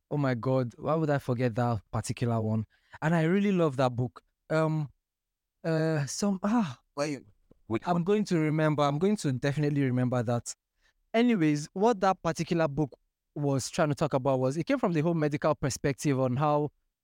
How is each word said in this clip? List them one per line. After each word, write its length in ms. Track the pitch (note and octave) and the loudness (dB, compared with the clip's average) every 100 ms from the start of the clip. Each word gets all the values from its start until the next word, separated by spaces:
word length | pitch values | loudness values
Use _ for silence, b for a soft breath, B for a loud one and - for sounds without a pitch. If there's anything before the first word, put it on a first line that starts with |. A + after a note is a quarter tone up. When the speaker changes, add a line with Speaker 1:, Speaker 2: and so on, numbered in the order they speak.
| _ | _
Speaker 1:
oh 80 | D3+ | -2
my 160 | C3+ | 0
God, 400 | B2 C3 C3 B2 - | 0 0 0 0 -4
why 180 | C#3 D#3+ | -2 0
would 140 | D#3 | 0
I 80 | C#3+ | 0
forget 360 | - A#2+ B2 A2 | 0 0 0 0
that 240 | A#2+ A2+ - | 0 -2 -4
particular 500 | A2+ - A#2+ A#2+ A2+ | -6 -6 -4 -2 0
one? 240 | A2 A2 G#2+ B B B | 0 -2 -4 B B B
And 140 | D3+ E3+ | 0 2
I 80 | |
really 280 | D#3+ F#3+ G3+ | 2 2 2
love 260 | F#3+ D#3+ B2+ | 2 2 2
that 180 | B2+ B2 | 0 0
book. 260 | B2 - - _ - | -4 -6 -20 _ -4
Um, 400 | D#3 D#3+ D#3 C#3+ - _ _ _ _ _ _ | 0 0 -2 -4 -10 _ _ _ _ _ _
uh, 420 | E3 D#3+ D#3+ D#3 C3+ | -2 0 0 0 -2
some, 340 | - G3+ F#3+ | -2 -2 -2
ah, 340 | G3+ A#3+ F3+ A#2+ _ - | 0 0 0 -6 _ -6
Speaker 2:
Why 100 | D3 | -4
you, 200 | C#3 - _ _ _ - | -6 -10 _ _ _ -6
which 160 | A2+ - | -4 0
Speaker 1:
I'm 80 | F3 | 0
Speaker 2:
one? 80 | |
Speaker 1:
going 220 | E3+ G#3+ G3+ | 2 0 2
to 140 | E3+ | 0
remember. 440 | D#3 D#3 D#3 D3 | 2 2 2 2
I'm 140 | C#3+ D3 | 0 2
going 160 | F#3+ G#3+ | 0 0
to 140 | D3+ | -2
definitely 520 | B2+ C#3+ C#3 D3 C#3+ | -2 -2 0 0 2
remember 380 | C3+ B2 B2+ B2 | 2 2 0 0
that. 300 | A2+ A#2+ - - _ _ _ _ _ | 0 -4 -6 -14 _ _ _ _ _
Anyways, 560 | A3+ B3 A3 D#3 D3 D3+ | 2 4 4 2 2 -4
what 280 | F#3+ A3 G#3+ | 0 0 2
that 200 | F#3+ F#3+ | 0 0
particular 460 | E3+ D#3+ E3 E3+ D#3+ | -2 -4 -2 0 0
book 240 | C#3 D3+ - _ _ _ - | 0 -4 -6 _ _ _ -4
was 340 | C#3+ C#3 - | 0 0 -2
trying 200 | - D#3 | 0 0
to 60 | C#3 | 0
talk 180 | D3+ | 0
about 260 | C#3 C3 C3 | 0 0 0
was, 180 | C3 D3 | 0 -2
it 80 | D#3 | -2
came 140 | C4+ | 0
from 120 | G#3+ | 0
the 100 | E3 | 0
whole 120 | D#3+ | 0
medical 420 | E3+ D3+ D3 D#3+ D3+ | 0 0 0 -2 -2
perspective 640 | D3 - D3 C#3 D#3 C3 | -4 -2 -4 -2 0 0
on 160 | C3 B2 | 0 0
how, 360 | D3+ D3 D3 - _ _ | 0 0 -2 -8 _ _